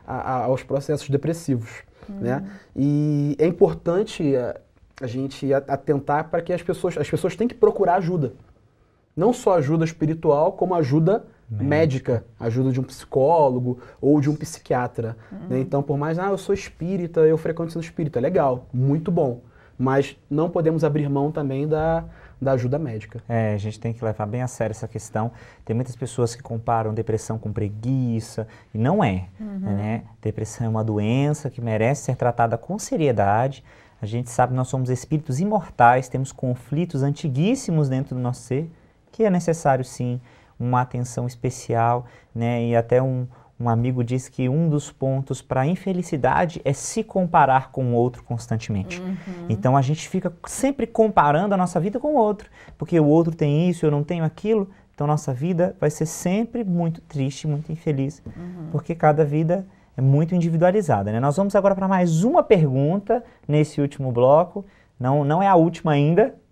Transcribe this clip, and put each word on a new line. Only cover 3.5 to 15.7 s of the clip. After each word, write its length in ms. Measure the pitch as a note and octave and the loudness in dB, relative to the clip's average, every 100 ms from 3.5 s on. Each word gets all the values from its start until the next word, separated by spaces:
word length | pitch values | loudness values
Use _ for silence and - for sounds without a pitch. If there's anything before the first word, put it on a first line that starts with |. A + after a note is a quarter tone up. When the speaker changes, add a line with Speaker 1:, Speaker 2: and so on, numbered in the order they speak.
| F3 F3+ D#3+ E3+ F3 G#3+ - D3+ C3 | 4 2 2 -2 -2 -2 -2 0 0
Speaker 1:
a, 240 | A#2+ - _ _ _ - | -2 -8 _ _ _ -12
a 80 | B2+ | -8
gente 460 | B2+ C3+ - C#3 | -6 -8 -4 0
a-, 40 | C3+ C3+ | 0 0
atentar 600 | C#3 - C#3+ C#3 D3 D#3+ | -4 0 -2 0 -2 -2
para 120 | E3+ | -4
que 100 | E3+ | -2
as 120 | F3 | -4
pessoas, 340 | - E3+ F3+ D#3+ | -4 -2 -2 -2
as 100 | C#3+ | -2
pessoas 280 | D#3 F#3 - | -2 -2 0
têm 120 | A#3+ | -4
que 60 | |
procurar 420 | - G#3+ G#3+ F3+ F#3 | 2 2 4 2 2
ajuda. 380 | E3+ F3+ B2+ - - _ _ _ _ _ _ - | 0 -2 -2 -6 -20 _ _ _ _ _ _ 0
Não 160 | G#3 | 0
só 220 | A#3+ G#3+ | 2 2
ajuda 320 | F3+ C#3 D#3+ D#3+ | 2 2 2 0
espiritual, 680 | - D#3 D#3+ D#3+ C#3+ E3+ | -2 -2 0 2 2 2
como 200 | F#3+ F#3 | 0 0
ajuda 500 | F3 C3 D3 D#3+ A3+ - _ - | 0 2 2 4 2 -2 _ -10
Speaker 3:
Médica. 160 | G#2+ | -4
Speaker 1:
médica, 640 | C3+ D3+ D#3+ B2+ - A2+ - - | 0 2 2 0 -2 -2 -4 -6
ajuda 320 | A#2 A#2 C3 | -2 0 0
de 80 | C3 | 0
um 40 | |
psicólogo 960 | B2+ - - C3+ C#3 E3 C#3 B2 B2 B2 - - | -4 -10 -4 2 4 4 4 2 -2 -6 -10 -2
ou 180 | C3+ D3+ | 4 4
de 100 | C#3+ | 4
um 60 | D3 | -2
psiquiatra, 800 | D3+ - - C3+ B2 - A2 - - | -6 -10 -4 -2 -2 -6 -8 -8 -16
Speaker 2:
Uhum. 160 | G3 - | -14 -4
Speaker 1:
né? 100 | B2+ | -4
Então, 240 | C3 | 0